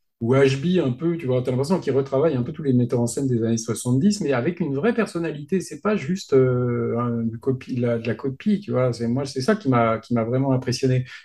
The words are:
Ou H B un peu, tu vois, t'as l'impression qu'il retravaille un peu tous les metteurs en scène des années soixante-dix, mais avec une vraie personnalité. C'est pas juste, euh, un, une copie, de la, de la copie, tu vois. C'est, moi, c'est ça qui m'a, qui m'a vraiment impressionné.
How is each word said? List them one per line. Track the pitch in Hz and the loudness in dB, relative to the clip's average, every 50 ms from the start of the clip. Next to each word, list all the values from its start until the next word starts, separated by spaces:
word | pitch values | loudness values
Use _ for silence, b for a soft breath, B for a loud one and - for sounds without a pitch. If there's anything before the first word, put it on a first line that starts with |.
| _ _ _ _ 117 | _ _ _ _ 0
Ou | 113 131 | 2 4
H | 135 139 135 135 135 | 6 6 4 4 2
B | 139 175 185 180 156 | 0 2 2 2 2
un | 135 123 | 0 -2
peu, | - 165 170 170 160 | -2 -2 -2 -2 -2
tu | - | -2
vois, | 127 127 127 123 | 0 0 0 0
t'as | 131 | 0
l'impression | 127 123 143 147 190 170 | -2 -2 0 0 0 0
qu'il | - 143 131 | 0 0 0
retravaille | 135 135 135 135 135 147 165 143 | 0 0 0 0 0 2 2 2
un | 123 120 | 0 -2
peu | 123 156 | -4 -6
tous | - 160 | -4 -2
les | 139 127 | 2 2
metteurs | 123 123 120 - 120 | 2 2 2 2 0
en | 120 | 0
scène | 117 - - 139 | 0 -2 -2 -2
des | 131 123 113 113 | 0 0 0 0
années | 113 117 110 | 0 0 -2
soixante-dix, | 110 - 110 - - 123 123 135 156 208 208 202 170 | -2 -4 -6 -4 -2 0 0 2 4 2 2 2 0
mais | 143 135 | 0 0
avec | 123 120 165 - - | 0 0 -2 -2 -2
une | 175 147 139 | -2 -2 -2
vraie | 135 156 233 233 | 0 0 0 2
personnalité. | 226 208 202 - 170 170 160 151 147 147 - 190 185 | 0 -2 -2 -2 -4 -4 -4 -6 -8 -6 -4 -2 -2
C'est | 160 - - - - | -2 -6 -10 -6 -2
pas | 208 220 | -2 -2
juste, | 190 139 131 185 190 - - 143 | -2 -2 -2 -4 -4 -2 2 4
euh, | 135 131 127 127 123 123 123 120 120 117 117 117 117 | 4 6 4 4 2 0 0 0 -2 -2 -2 -2 -2
un, | 120 120 117 117 117 | -2 -2 -2 -2 -2
une | 113 110 | -2 -4
copie, | 113 - 135 135 127 - - 135 | -4 -2 -2 -2 -2 -4 -6 -4
de | 120 120 | -2 0
la, | 120 120 117 | 0 0 0
de | 113 | -2
la | 120 110 | -4 -4
copie, | - - 139 131 - - 214 208 - | -4 -4 -6 -8 -4 -2 0 0 0
tu | - - | -2 -2
vois. | 120 127 127 127 117 | 0 0 2 0 0
C'est, | - 117 | -2 -2
moi, | 117 120 135 143 | -2 0 -2 -2
c'est | 135 - 135 131 | -4 -6 -2 0
ça | 220 214 | 2 0
qui | 202 - 139 | 2 2 2
m'a, | 127 120 117 113 113 110 | 4 4 4 4 2 0
qui | - - 123 | -2 -2 0
m'a | 117 113 | 0 0
vraiment | 117 123 131 135 139 131 | 0 0 0 2 2 0
impressionné. | 127 127 127 120 - - 131 127 127 127 B B B B | 0 0 -2 -2 0 0 2 2 2 0 B B B B